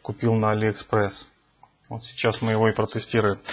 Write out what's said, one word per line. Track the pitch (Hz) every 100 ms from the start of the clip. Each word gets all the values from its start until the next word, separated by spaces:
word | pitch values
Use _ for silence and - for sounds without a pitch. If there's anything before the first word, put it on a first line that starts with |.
Купил | - 110 117
на | 113 110
Алиэкспресс. | 107 107 104 - 110 101 - - _ _ _ - _ _
Вот | 113
сейчас | - - 117 110
мы | 113
его | 110 110
и |
протестируем. | 107 107 113 - 120 104 98 -